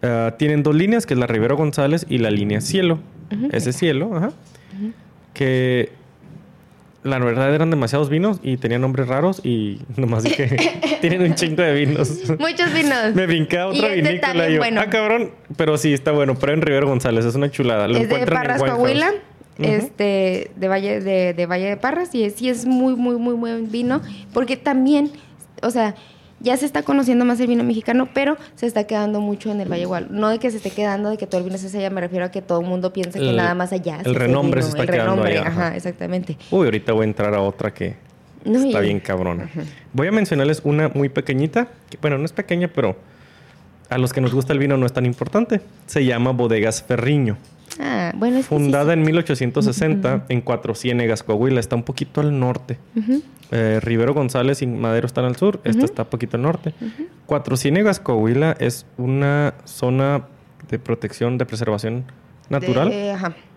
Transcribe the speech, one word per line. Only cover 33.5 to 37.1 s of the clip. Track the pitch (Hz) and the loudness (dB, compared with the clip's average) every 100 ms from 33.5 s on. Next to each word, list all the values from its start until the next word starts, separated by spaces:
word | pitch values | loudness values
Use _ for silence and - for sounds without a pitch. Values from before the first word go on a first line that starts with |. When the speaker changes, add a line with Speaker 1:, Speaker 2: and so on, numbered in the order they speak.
Speaker 2:
más | 175 180 | 0 -2
allá | 185 170 151 | -4 -4 -4
Speaker 1:
el | |
Speaker 2:
se | 175 | -2
hace | 123 | 0
Speaker 1:
renombre | 123 135 143 131 | 2 2 2 2
Speaker 2:
vino, | |
Speaker 1:
se | 123 | 0
está | 147 | 0
Speaker 2:
el | 123 | 0
Speaker 1:
quedando | 175 113 - | 2 2 2
Speaker 2:
renombre, | 208 - | 2 0
Speaker 1:
allá, | 165 | 0
ajá. | 170 175 | 0 -2
Speaker 2:
ajá, | 175 | -2
exactamente. | 180 175 175 185 180 151 - | -8 -8 -4 -4 -4 -10 -2
Speaker 1:
Uy, | 185 | 2
ahorita | 147 107 - | 4 2 2
voy | 110 | 2
a | |
entrar | 110 | 2